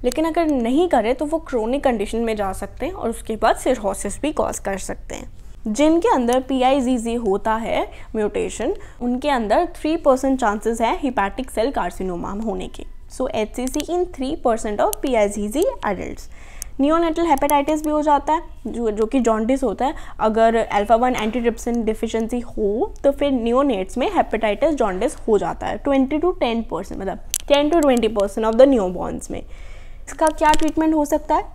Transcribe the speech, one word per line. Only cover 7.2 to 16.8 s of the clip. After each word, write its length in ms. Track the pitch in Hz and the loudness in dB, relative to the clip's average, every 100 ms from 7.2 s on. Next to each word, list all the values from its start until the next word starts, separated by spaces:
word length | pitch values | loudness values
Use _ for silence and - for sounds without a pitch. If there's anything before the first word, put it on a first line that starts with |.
| 226 196 220 | 0 0 0
है 380 | 220 220 - - - - 220 | -2 -2 -2 -2 -8 -8 -2
म्यूटेशन, 580 | 208 202 180 - 226 392 - - | -2 -2 -4 -4 -4 -4 -8 -8
उनके 280 | 240 247 294 | -4 -2 0
अंदर 360 | 269 214 247 339 - | 0 2 2 0 -2
थ्री 220 | 302 330 | -2 0
परसेंट 420 | 311 262 269 262 | 4 4 2 2
चांसेस 420 | 233 208 220 226 | 0 0 -2 0
है 200 | 233 359 | 0 0
hepatic 480 | 294 247 196 - 254 | -2 0 -2 -2 -6
cell 220 | - 240 | -2 -2
carcinoma 760 | 269 202 - 185 175 175 202 220 | 0 -4 -4 -6 -4 -6 -6 -4
होने 220 | 127 - | -4 -8
के। 180 | - - - - | -10 -12 -14 -14
So 180 | - 254 | -6 -4
एचसीसी 500 | - 214 - 254 302 | -2 -4 -4 -4 -4
in 260 | 294 349 359 - | -2 -2 -2 -4
three 200 | 262 302 254 | -6 -2 0
percent 340 | 220 226 208 | 0 -2 0
of 140 | 370 - | 0 0
पी 140 | 294 240 | 0 2
आई 140 | 208 | 2
जी 180 | 208 202 | 0 -4
जी 140 | 247 | 0
adults। 680 | 453 494 - 180 - - - - - - - | 0 0 -4 -4 -6 -10 -12 -14 -16 -12 -12
नियोनेटल 460 | - | 0